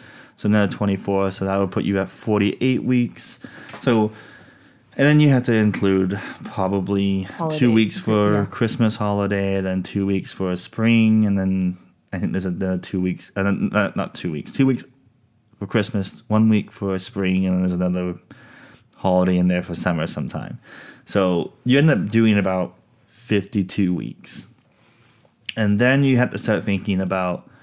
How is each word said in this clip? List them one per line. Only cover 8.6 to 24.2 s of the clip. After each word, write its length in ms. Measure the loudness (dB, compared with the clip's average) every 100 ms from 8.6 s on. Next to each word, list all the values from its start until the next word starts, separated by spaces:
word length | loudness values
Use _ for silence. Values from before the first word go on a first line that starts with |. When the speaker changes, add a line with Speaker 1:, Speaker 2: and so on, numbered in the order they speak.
| -2 0 0 0
Speaker 1:
holiday, 640 | -2 -2 0 -2 -2 -2
then 240 | -2 -4
two 200 | -4 -2
weeks 280 | -2 -2 -4
for 240 | -6 -4 -4
spring, 680 | -6 -2 2 4 4 4
and 140 | 2 2
then 400 | 0 0 -2 -4 _ _ _
I 60 | -6
think 140 | -4
there's 120 | -4
another 340 | -4 -4 -4 -4
two 220 | -4 -2
weeks, 300 | -2 -4 -8 -4
uh, 60 |
not, 500 | -2 0 0 0 0
not 200 | -2 -6 -6
two 160 | -6
weeks, 180 | -6 -4
two 160 | 0 2
weeks 160 | 0 -6 _ _ _ _ _ _ -12
for 60 | -2
Christmas, 560 | -2 0 -2 -4 -8 -2
one 200 | 2 4
week 220 | 2 -2
for 280 | -6 -4 -4
spring, 440 | -6 -4 0 0
and 100 | 2
then 60 | 0
there's 120 | 0
another 400 | 0 -2 -2 -4 -8 -14 -20 -20 -20 -20 -20 _ _
holiday 400 | 0 2 4 2
in 120 | 2
there 140 | 0
for 120 | -2
summer 320 | -4 -2 -2 -4
sometime. 520 | -6 -8 -8 -10 -14 -18 -20 -20 -20
So 480 | -6 0 2 0 -2 -4
you 140 | 0 4
end 120 | 4
up 180 | 2 2
doing 280 | 2 4 4
about 360 | 2 0 -4 -8 _ _ _
fifty-two 840 | _ -2 -2 0 -4 -2 -2 0
weeks. 540 | -2 -6 -12